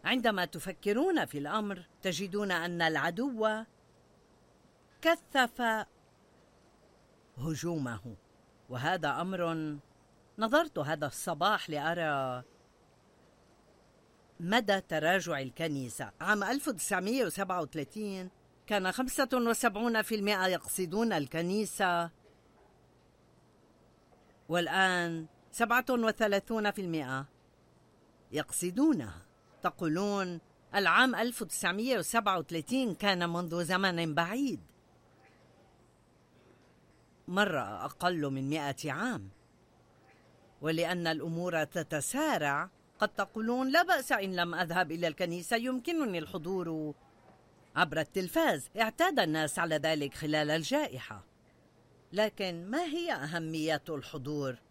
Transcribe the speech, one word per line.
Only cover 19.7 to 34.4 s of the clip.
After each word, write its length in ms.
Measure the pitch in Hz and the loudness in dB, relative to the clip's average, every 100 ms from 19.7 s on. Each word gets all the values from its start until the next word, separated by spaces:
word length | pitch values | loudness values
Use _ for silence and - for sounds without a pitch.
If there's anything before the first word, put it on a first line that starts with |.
| 196 240 226 | 2 0 2
في 120 | 214 | 0
المائة 320 | 220 202 202 185 | 0 2 2 2
يقصدون 680 | 180 - - 180 190 233 | 0 -2 -4 -2 0 2
الكنيسة، 1000 | 175 139 165 175 202 202 - 190 175 170 - - _ _ _ - _ _ _ _ _ _ _ _ _ _ _ _ _ _ - _ _ - | 2 0 -2 0 0 -2 0 2 2 0 -8 -20 _ _ _ -20 _ _ _ _ _ _ _ _ _ _ _ _ _ _ -20 _ _ -2
والآن 800 | 170 170 180 190 180 170 165 160 - - | 0 2 4 4 4 0 -4 -8 -16 -16
سبعة 340 | - 233 240 254 | -2 4 4 4
وثلاثون 800 | 247 220 214 214 196 - 226 208 | 2 2 2 2 2 0 -2 0
في 100 | 202 | -2
المائة 460 | 185 160 131 135 143 _ _ _ _ _ _ _ _ _ _ | -2 -2 -2 -4 -6 _ _ _ _ _ _ _ _ _ _
يقصدونها. 960 | 139 147 - 175 185 311 226 113 85 - _ _ - | -6 -4 -2 -2 2 4 4 -2 -10 -18 _ _ -4
تقولون: 800 | 180 - 170 156 208 202 185 170 - _ _ | -4 -2 0 2 0 0 -2 -6 -12 _ _
"العام 400 | 202 185 180 254 | 2 6 6 6
ألف 280 | 208 240 233 | 4 -2 -2
وتسعمية 560 | 180 - 180 185 240 240 | -6 -2 -2 0 0 0
وسبعة 400 | 160 226 202 185 | 2 2 4 0
وتلاتين 560 | 156 165 147 254 247 | 0 -4 0 0 0
كان 380 | 156 202 185 170 | 0 2 2 2
منذ 320 | 170 180 170 | 0 -2 -2
زمن 500 | 165 185 196 170 165 | 0 2 2 2 0
بعيد، 460 | 151 170 226 | 0 0 0